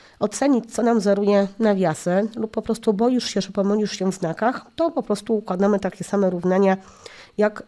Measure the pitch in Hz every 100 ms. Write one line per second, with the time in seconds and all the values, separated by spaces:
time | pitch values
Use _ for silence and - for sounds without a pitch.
0 | - - 214 - 277 247 226 - 233 233
1 | 196 196 208 202 196 - 220 196 175 151
2 | 175 185 214 233 220 220 220 226 233 196
3 | 240 247 - 208 185 202 196 214 208 -
4 | 185 185 165 165 220 247 - - 330 269
5 | - 208 - 214 214 180 202 196 185 -
6 | - 202 185 180 180 185 196 190 - -
7 | - - - - 208 208